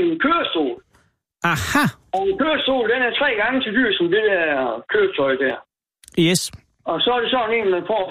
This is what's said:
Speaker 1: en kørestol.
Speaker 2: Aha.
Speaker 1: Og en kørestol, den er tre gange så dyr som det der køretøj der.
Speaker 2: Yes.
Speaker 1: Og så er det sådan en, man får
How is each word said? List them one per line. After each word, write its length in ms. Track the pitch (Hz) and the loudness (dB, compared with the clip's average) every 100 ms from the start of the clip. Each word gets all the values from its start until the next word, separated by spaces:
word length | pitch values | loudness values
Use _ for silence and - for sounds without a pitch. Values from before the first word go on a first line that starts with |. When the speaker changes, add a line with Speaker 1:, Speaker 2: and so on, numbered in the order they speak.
Speaker 1:
en 140 | 175 165 | 0 0
kørestol. 580 | 277 - - 165 139 - - _ _ _ _ _ 170 | 0 0 0 -2 -2 -4 -14 _ _ _ _ _ -2
Speaker 2:
Aha. 320 | 151 - 285 269 - _ 185 | -2 0 0 0 -2 _ -2
Speaker 1:
Og 60 | 196 | -2
en 100 | 190 | 0
kørestol, 460 | 302 285 - 262 220 | 0 0 0 0 0
den 80 | 254 240 | 0 0
er 40 | - | 0
tre 80 | 285 214 | -2 0
gange 200 | 220 262 | 0 -2
så 80 | 240 214 | 0 0
dyr 140 | 233 185 | 2 2
som 80 | 170 | 2
det 80 | 208 214 | 2 2
der 140 | 185 160 139 127 113 - | 2 0 0 -2 -4 -2
køretøj 400 | 208 196 147 139 131 | 0 0 0 0 0
der. 120 | 131 123 - _ _ _ - - 165 | -2 -4 -12 _ _ _ -6 0 2
Speaker 2:
Yes. 240 | - - - _ _ | 2 -2 -12 _ _
Speaker 1:
Og 160 | - 165 | -6 -2
så 100 | 240 247 | 0 0
er 40 | |
det 100 | 233 | 0
sådan 240 | 254 220 233 | -2 0 0
en, 120 | 202 | 0
man 140 | 180 170 | 0 0
får 160 | 220 185 | -2 -2